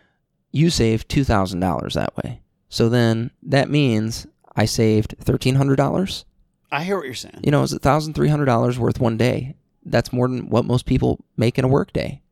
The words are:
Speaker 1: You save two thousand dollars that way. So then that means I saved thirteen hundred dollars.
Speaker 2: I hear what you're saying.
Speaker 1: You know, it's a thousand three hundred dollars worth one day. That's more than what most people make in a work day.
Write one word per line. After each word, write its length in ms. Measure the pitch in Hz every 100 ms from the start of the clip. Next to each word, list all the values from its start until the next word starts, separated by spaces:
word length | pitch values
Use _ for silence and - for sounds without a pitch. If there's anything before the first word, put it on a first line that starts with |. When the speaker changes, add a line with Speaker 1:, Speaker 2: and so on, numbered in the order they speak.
| _ _ _ _ _
Speaker 1:
You 200 | 135 165
save 360 | - 113 110 -
two 160 | 151
thousand 380 | 135 107 95 90
dollars 340 | 92 65 -
that 220 | - 52 -
way. 240 | - 117 _ _ _
So 200 | - 117
then 420 | 120 117 113 120 -
that 260 | - 139 -
means 560 | 147 135 107 110 - - _ _ -
I 80 |
saved 500 | 107 - 110 107 - -
thirteen 340 | - 131 131
hundred 220 | 135 139 135
dollars. 480 | 139 156 196 - - _ _ _ _
Speaker 2:
I 100 | 143
hear 140 | 180 196
what 100 | 135
you're 80 |
saying. 280 | 110 - -
Speaker 1:
You 80 | -
know, 100 | 143
it's 100 | 131
a 60 | -
thousand 360 | 139 147 156
three 140 | 151 147
hundred 180 | 147 135
dollars 300 | 117 120 123
worth 220 | 117 -
one 160 | 117 113
day. 380 | 120 - 127 - _ _ -
That's 260 | 117 -
more 160 | 123 123
than 220 | 127 -
what 160 | 110 -
most 180 | 123
people 400 | - 131 123 - _ -
make 200 | 113 -
in 60 |
a 40 | 127
work 260 | 139 -
day. 260 | 82 58 139 _